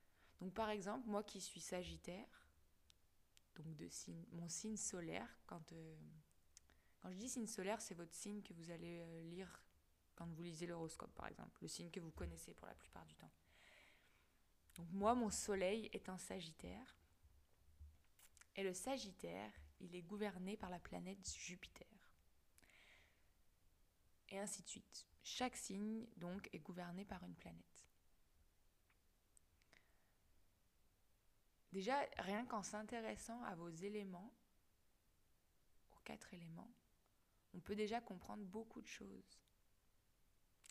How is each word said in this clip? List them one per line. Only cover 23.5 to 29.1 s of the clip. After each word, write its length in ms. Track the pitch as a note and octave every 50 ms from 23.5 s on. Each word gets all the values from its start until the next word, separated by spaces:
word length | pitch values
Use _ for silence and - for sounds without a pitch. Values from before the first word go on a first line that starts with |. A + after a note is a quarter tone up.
| - - - - - - - - - - - - - - - -
Et 80 | G3
ainsi 240 | G3 G3+ G3+ - -
de 60 | -
suite. 400 | - - F#3+ - - - - - - - - -
Chaque 320 | - - - B3+ B3 B3
signe, 500 | - - - F#3+ G3 G#3 G#3+ A3 A3 A#3+ - -
donc, 320 | F3 E3+ F3 F3+ G3 - - -
est 60 | F3
gouverné 440 | D#3 - F3 F3+ F3 F3 F3 F#3 G3+
par 200 | - G3+ F3 F3
une 100 | F3+ E3+
planète. 540 | - - F3 E3 E3 - - - - - - - - - - - - - - - - - - - - - - - - - - - - - -